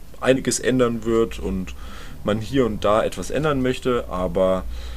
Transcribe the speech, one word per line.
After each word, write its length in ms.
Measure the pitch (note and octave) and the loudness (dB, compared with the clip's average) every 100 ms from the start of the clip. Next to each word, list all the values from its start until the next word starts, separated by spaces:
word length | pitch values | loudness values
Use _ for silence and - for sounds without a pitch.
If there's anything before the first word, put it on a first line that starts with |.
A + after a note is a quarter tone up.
| - - | -14 0
einiges 380 | B2 C3+ B2+ A2+ | 4 4 2 0
ändern 440 | - B2+ A#2+ A#2 | 2 4 2 2
wird 340 | A2 A2+ A2+ - | 2 4 2 0
und 340 | G2 F#2+ F#2 - - - - - | -4 -4 -4 -10 -12 -12 -12 -4
man 160 | G#2 G#2+ | -2 -2
hier 240 | G#2+ C3+ | 0 0
und 200 | A#2 G#2 G2+ | 2 2 2
da 180 | G#2+ | 2
etwas 260 | - - - | 2 -4 -4
ändern 300 | - D#3 C#3 | -2 0 0
möchte, 460 | B2+ B2+ C3 A#2+ - | 0 0 0 -2 -2
aber 560 | F2+ F#2 F2+ F#2 F#2 - - - | -4 -2 2 2 2 -2 -8 -8